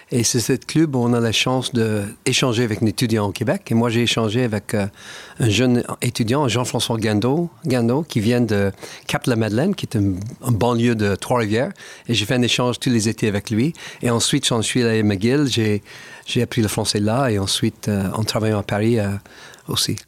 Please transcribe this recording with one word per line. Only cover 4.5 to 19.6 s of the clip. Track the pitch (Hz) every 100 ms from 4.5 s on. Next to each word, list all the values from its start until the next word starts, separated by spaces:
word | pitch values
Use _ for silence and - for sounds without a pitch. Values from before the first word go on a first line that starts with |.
| 104 -
euh, | 104 101 - - - - -
un | 120
jeune | 101 127 120 - -
étudiant, | 120 - 113 139 131
Jean-François | 117 - 123 - 113
Gando, | 107 107 120 151 175 - 160
Gando, | 127 117 135
qui | 165 120
vient | 104 123
de | 113 101 98 - - - -
Cap-la-Madeleine, | 147 139 113 110 107 185
qui | - -
est | 110
une, | 98 92 110 - 123
une |
banlieue | 104 120 120 120 113
de | 104 92
Trois-Rivières. | - 123 107 107 165 - - - -
Et |
j'ai | 110 104
fait |
un | 127
échange | 117 - 123 117
tous | 131
les | 117 110
étés | - 113
avec | 98 -
lui. | 107 147 - - -
Et | 120
ensuite, | 117 - 147 -
j'en | 120
suis | 101 127
allé | 117 110
à |
McGill. | 107 95 113 143 139
J'ai, | 113 107 104 - - - - -
j'ai | 123
appris | 113 117
le | 107
français | - 104 107
là | 104 123 135
et | 101
ensuite, | 98 - 113 - -
euh, | 101 98
en | 110 110
travaillant | 113 110 107
à |
Paris, | - 104 110 117
euh, | 101 101 - - - -